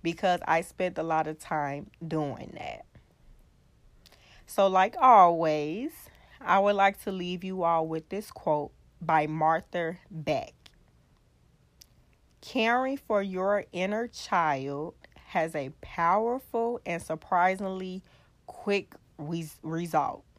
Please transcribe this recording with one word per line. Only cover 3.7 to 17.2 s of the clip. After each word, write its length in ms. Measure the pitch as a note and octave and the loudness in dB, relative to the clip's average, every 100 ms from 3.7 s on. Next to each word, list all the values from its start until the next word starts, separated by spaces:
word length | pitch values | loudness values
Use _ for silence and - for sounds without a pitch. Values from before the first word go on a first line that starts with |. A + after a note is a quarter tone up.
| _ _ _ - - _ - - | _ _ _ -20 -20 _ -20 -8
So, 220 | - G3 | 2 4
like 260 | F#3 G3 F4 | 6 2 4
always, 920 | C#4 A3 F3+ E3+ D#3+ D3+ D3 F#3 C#4+ - - - - - | 8 10 10 6 0 0 -2 -6 -8 -12 -20 -20 -20 -14
I 200 | C4 F#3+ | 2 4
would 160 | G3+ G3+ | 4 4
like 260 | G3 G3+ | 2 2
to 100 | - | -8
leave 300 | F#3+ F3+ F3+ | -6 -6 -6
you 220 | F#3+ F#3 | -6 -2
all 220 | E3+ E3 D#3+ | 2 2 0
with 220 | D#3+ D#3+ | -6 -8
this 220 | F#3+ G#3+ | -10 -10
quote 400 | - - D3+ D3 _ _ _ | -8 -2 -2 -2 _ _ _
by 240 | D#3+ D#3+ D3+ | 0 2 2
Martha 720 | D#3 D#3 D#3+ - F3+ E3 F3 - | 0 2 0 -2 -6 -6 -8 -14
Beck. 460 | D#3+ D3 C#3+ - _ - _ _ _ _ _ _ _ _ _ _ _ - _ _ _ _ _ | -10 -4 -4 -6 _ -20 _ _ _ _ _ _ _ _ _ _ _ -20 _ _ _ _ _
"Caring 560 | - C4 A3+ A#3+ C4 C#4 | -6 -2 2 2 0 -6
for 240 | _ G#3+ | _ -2
your 420 | G3 F#3 F#3+ G3+ - | -2 -2 0 0 -2
inner 340 | F3 F#3+ G#3 A#3 | -6 -4 -4 -6
child 880 | - - F#3 D#3+ C#3 C3+ C#3+ D#3+ - - - - | -10 -2 0 2 0 -4 -6 -8 -12 -20 -20 -6
has 280 | F#3 E3 D#3+ | -4 -2 -4
a 140 | C3+ - | -8 -12
powerful 1000 | - - E3+ G3 A3+ B3+ - A#3 A#3 A#3+ - | -12 -2 2 2 0 -4 -6 -4 -4 -4 -6
and 160 | E3+ | -8
surprisingly 1000 | - D#3+ | -6 -10